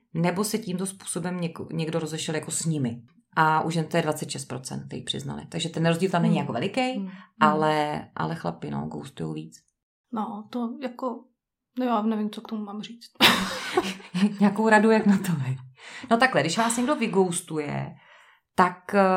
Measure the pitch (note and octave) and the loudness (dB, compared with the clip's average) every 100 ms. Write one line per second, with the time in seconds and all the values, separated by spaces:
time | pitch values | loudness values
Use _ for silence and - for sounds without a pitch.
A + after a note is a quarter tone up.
0 | _ D#3+ F3 F3+ G#3 A3 F#3 F3+ F#3 F#3+ | _ -2 0 0 -2 -4 -4 -6 -6 -8
1 | - - F3 F3+ E3+ - - E3 D#3+ D#3+ | -10 -6 -6 -4 -6 -6 -8 -4 -2 -2
2 | D#3 D#3 - D#3 D3+ - E3 D3+ B2 A#2 | -4 -6 -4 -4 -4 -4 -2 0 -2 -4
3 | - _ _ - D#3 D#3 D#3 E3 D#3+ E3+ | -14 _ _ 2 4 4 2 -2 0 0
4 | D#3 D3+ C#3 C#3 - B2+ C3 C3+ C#3 C#3 | 0 -2 -4 -10 -8 -10 -8 -10 -10 -12
5 | - C3+ C#3 D3 - E3 E3 E3 E3 E3+ | -8 -8 -6 -10 -8 -6 -4 0 0 2
6 | F#3+ F3+ E3+ E3 C#3 A#2 F#3 - B3+ C4 | 2 2 4 2 0 -2 -2 0 -2 -2
7 | F#3+ - - _ D#3 D3+ D#3 D#3 D3+ D3+ | -8 -10 -20 _ 4 4 4 2 0 -2
8 | - - D#3+ E3 F3 E3 D3+ - D3+ D3+ | -8 -6 -4 -2 -4 -6 -6 -6 -6 -8
9 | C#3 - D#3+ - D#3+ - _ _ _ _ | -12 -10 -8 -8 -10 -18 _ _ _ _
10 | _ A3 G#3 G#3 G#3+ B3 A#3 D4+ B3+ A#3+ | _ -6 -6 -8 -10 -6 -6 -6 -10 -6
11 | C4 A#3 - _ _ _ _ - B3+ A3+ | -8 -8 -14 _ _ _ _ -4 0 0
12 | G#3+ G#3+ G#3 G#3+ A3+ A3 G#3 G#3 G#3+ - | 0 0 -2 -6 -10 -10 -8 -10 -12 -16
13 | - _ - F#3+ F#3+ - - - - - | -20 _ 4 4 -2 -6 -2 -2 -2 -8
14 | - F3+ G#3 G#3 G3+ - A3 G#3+ A3 A3 | -8 2 2 6 4 4 6 8 8 6
15 | G#3 G3 - D#3 B2+ C3 - _ - - | 6 4 4 -2 -2 -4 -8 _ -18 -16
16 | - A#3 C4 E3+ D3+ F#3+ A3+ A#3 B3 D4+ | 0 4 4 4 2 0 0 0 0 0
17 | A3 F3+ F#3 E3+ - D#3+ D3 C#3 C#3 - | 2 2 2 0 -6 -6 -4 -6 -6 -12
18 | _ - _ _ _ - F3+ F3+ - G3+ | _ -20 _ _ _ 2 2 2 -2 2
19 | F#3+ | 4